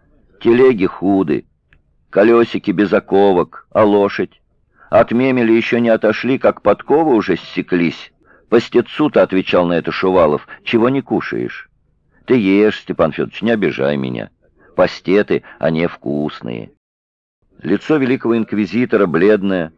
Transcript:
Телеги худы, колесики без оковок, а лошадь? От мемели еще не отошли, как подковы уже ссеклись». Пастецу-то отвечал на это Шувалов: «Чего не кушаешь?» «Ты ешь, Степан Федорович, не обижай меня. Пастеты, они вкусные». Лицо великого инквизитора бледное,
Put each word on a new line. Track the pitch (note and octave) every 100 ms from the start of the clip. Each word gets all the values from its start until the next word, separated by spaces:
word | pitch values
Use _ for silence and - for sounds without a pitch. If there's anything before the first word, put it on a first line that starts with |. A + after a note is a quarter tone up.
| _ _ _ _
Телеги | A2+ A#2+ C3 A2+ F2+
худы, | - F#2 G2 E2+ C2 - _ _ _ _ _ _
колесики | - G#2+ A#2 A#2 F#2+ -
без | F2 G2+
оковок, | G2 - F#2+ G2+ F2+ D#2+ - -
а | - G#2+
лошадь? | G2+ G2+ - F#2+ _ _ _ _ _ -
От | - -
мемели | A2+ C3 B2+ A2+
еще | A2+ A2+ A#2+
не | A#2+
отошли, | A2 G#2+ G#2+ A#2+ C3
как | A2 -
подковы | - G#2 - C#3+ D#3+ A#2
уже | F#2 E2+
ссеклись». | - - F2+ F2+ E2+ C#2+ - _ _ _ -
Пастецу-то | A#2 - A#2+ A#2+ - D3+ A2+
отвечал | F#2 F#2+ F2+ F#2 F2
на | E2+
это | D#2
Шувалов: | D2+ F#2+ F#2 D#2 D2 - - -
«Чего | A#2 A#2
не | C3+
кушаешь?» | B2+ G#2 - A1+ A#1+ - - _ _ _ _ _ -
«Ты | B2+
ешь, | F#2+ G2 G#2+ -
Степан | - F2+ E2
Федорович, | - C#2+ -
не | G#2
обижай | A2+ F2 B1 C#2 D2
меня. | C2 A#1+ G#1 _ _ _ _ -
Пастеты, | F2+ - - G2 G2+ F2 - -
они | D#2 D#2+ E2+
вкусные». | - - D2 D2 - A#1 A#1 G#1+ _ _ _ _ _ _ _ _ _
Лицо | - G3 - D#3
великого | C3 C3 A#2 A#2
инквизитора | A2 G#2 G2 G2+ A#2+ A2+ G2
бледное, | D2+ G2 G#2+ G2 F#2 D#2+